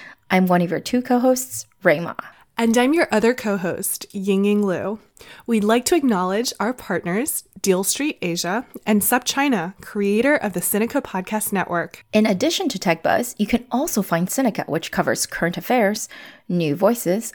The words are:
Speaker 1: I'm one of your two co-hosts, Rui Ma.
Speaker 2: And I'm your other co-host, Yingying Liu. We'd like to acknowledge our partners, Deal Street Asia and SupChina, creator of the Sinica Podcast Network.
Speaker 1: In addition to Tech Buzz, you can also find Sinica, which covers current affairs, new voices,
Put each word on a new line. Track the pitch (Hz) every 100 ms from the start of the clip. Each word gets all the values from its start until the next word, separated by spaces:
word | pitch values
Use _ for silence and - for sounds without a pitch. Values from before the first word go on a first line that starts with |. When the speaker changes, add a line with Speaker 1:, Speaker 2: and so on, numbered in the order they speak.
| - - -
Speaker 1:
I'm | 185 185
one | 175
of | 175
your | 160
two | - 247
co-hosts, | 254 247 254 254 - - - _
Rui | 180 165
Ma. | 170 - - - _ -
Speaker 2:
And | 233 233
I'm | 254
your | 320 -
other | 220 226
co-host, | 247 226 196 175 - - - -
Yingying | 208 190 196 202 208 202
Liu. | 165 175 214 - - - - -
We'd | 226
like | 208 233 247
to | 339
acknowledge | 277 196 185 196 - -
our | 208
partners, | 254 - 180 170 185 294 - - -
Deal | - 185 196
Street | - 294 -
Asia | 180 170 175 208 254 - -
and | 214
SupChina, | 202 247 - - 285 226 165 -
creator | - 214 202 208 269 294
of | 208
the | 180
Sinica | - 208 233 285
Podcast | - 190 190 214 -
Network. | 196 - 175 160 - -
Speaker 1:
In | 214 214
addition | 190 269 - 339
to | -
Tech | 185 165
Buzz, | - - 247 -
you | 208
can | 233 -
also | 240 330 -
find | 190 170 180
Sinica, | - 262 180 -
which | 151 -
covers | - 165 117 -
current | - 170 180
affairs, | - 247 196 220 - - - - -
new | 175 160 147
voices, | 202 233 165 190 233